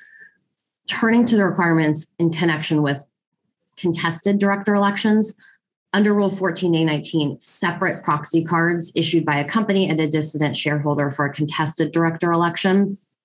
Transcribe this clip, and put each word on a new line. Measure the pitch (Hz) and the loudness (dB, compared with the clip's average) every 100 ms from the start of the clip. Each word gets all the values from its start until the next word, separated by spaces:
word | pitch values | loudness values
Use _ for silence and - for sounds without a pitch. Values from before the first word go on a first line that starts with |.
| - - - _ _ _ _ _ - | -20 -20 -20 _ _ _ _ _ -10
Turning | - 226 233 | -2 2 4
to | 233 220 | 4 2
the | |
requirements | 190 175 170 160 151 151 - - | 2 2 2 4 2 -2 -8 -2
in | 170 | -2
connection | 160 170 156 156 151 | 0 0 0 0 0
with | 143 143 - _ _ _ _ _ _ - | 0 -2 -8 _ _ _ _ _ _ -6
contested | 175 165 170 165 202 202 | -4 -2 -4 -2 0 2
director | 196 202 208 202 | 2 0 0 2
elections, | 202 202 220 214 214 - - _ _ _ _ | 2 0 2 2 0 -6 -20 _ _ _ _
under | 196 214 | 2 4
Rule | 208 196 | 2 0
fourteen | 196 185 165 180 160 | 0 -2 0 0 2
A | |
nineteen, | 160 147 151 160 143 139 | 2 0 -2 -2 -2 -4
separate | - - 175 165 180 - | -10 -4 -4 -2 -4 -2
proxy | - 147 - 165 | -4 -4 0 -2
cards | 165 170 165 170 165 | 0 0 2 0 -2
issued | 175 160 170 | -4 0 0
by | 151 143 | 0 -2
a | 143 | 0
company | 226 202 196 165 | -2 2 2 2
and | 160 | 0
a | 156 | 0
dissident | 156 151 147 147 131 | 0 -2 -2 -2 -2
shareholder | 151 147 147 147 143 | -2 -2 -2 -2 -2
for | 139 | -2
a | 143 | -4
contested | 147 151 - 151 - 156 | -4 -4 -2 -4 -2 -2
director | 165 165 165 175 | 0 0 0 0
election | 170 170 165 190 196 196 196 _ _ | 0 0 0 0 2 0 -4 _ _